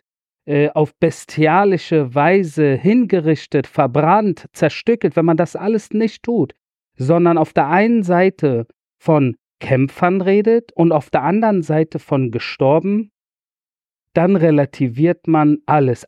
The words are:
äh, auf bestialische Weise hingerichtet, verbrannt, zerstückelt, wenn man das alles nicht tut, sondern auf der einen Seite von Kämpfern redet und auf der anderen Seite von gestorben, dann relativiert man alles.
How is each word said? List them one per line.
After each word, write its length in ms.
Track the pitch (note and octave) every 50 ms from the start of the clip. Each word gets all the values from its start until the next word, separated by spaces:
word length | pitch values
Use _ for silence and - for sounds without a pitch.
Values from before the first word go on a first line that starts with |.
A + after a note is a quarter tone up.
| _ _ _ _ _ _ _ _ _ -
äh, 220 | D3 C#3+ D3 D3+
auf 260 | - D#3 D3+ C#3+ - _
bestialische 1120 | - E3 - - - - - - D#3 D#3 D#3+ F#3 G3+ G3+ F#3+ D#3+ - - E3+ D#3 C#3+ B2+ A#2+
Weise 600 | C#3+ D3 E3 F#3 G3 F#3+ D#3+ C#3+ D#3 D3+ C#3+ C3+
hingerichtet, 880 | B2 - F#3 A3 B3+ B3 F#3+ - F#3 D3+ D#3 D#3+ - - - - D3 B2+
verbrannt, 800 | - - - C#3+ C#3 A#2+ C#3+ D3 D#3 F#3 G#3+ A3 G3+ E3 - - - _
zerstückelt, 640 | - F3+ D3+ - - - - A#3 A3+ - F3+ -
wenn 80 | - D#3+
man 120 | E3+ E3
das 200 | D#3+ F3 E3 -
alles 340 | - F3 G3+ A3+ G#3+ - -
nicht 320 | - G#3+ A3+ A3 - - -
tut, 320 | - A#3+ A3+ D3 - - _ _ _ _ _ _ _ _
sondern 400 | - B2+ C3 E3 E3+ F3 F3 E3+
auf 160 | D#3 D#3 - -
der 140 | F3 D3+
einen 380 | C#3 E3 F#3 G#3 A3+ A#3+ A3+ G3+
Seite 640 | F3 F3+ F3 F#3 F#3+ F#3 - - C#3+ B2+ A#2 A2+ - _ _ _ _ _
von 380 | _ _ - D#3+ D3+ C#3 B2+ E2 - _ _ _ _
Kämpfern 640 | - - C3 B2+ C3+ C3+ - - F3+ F3 F#3 G3
redet 500 | F#3 F#3+ G3 G#3 G#3 A3+ A3+ A#3 A#3 -
und 220 | _ - E3+ E3+ D#3+
auf 180 | D3+ - -
der 140 | - D#3 B2+
anderen 380 | D3+ F#3+ G#3+ A3 A3 G#3 F#3 D#3+
Seite 360 | - D#3 D#3 D#3+ D#3 - D3+
von 320 | - - D3+ C#3 C3 A#2+
gestorben, 800 | A2+ B2 - - - - D3+ C3+ D3 E3 D#3+ G3 G3+ G#3+ A3+ G#3 _ _ _ _ _ _ _ _ _ _ _ _ _ _ _ _ _ _ _ _ _
dann 220 | - E3 F3+ G3+
relativiert 920 | F#3 D#3 E3+ D3+ D3 C#3+ C3+ - - C#3+ B2+ A2+ B2 D3+ F3 F3 - _
man 320 | - D#3+ D#3 D3+ D3 D3 D3 -
alles. 380 | - C#3+ D3+ C#3+ B2+ A#2+ - -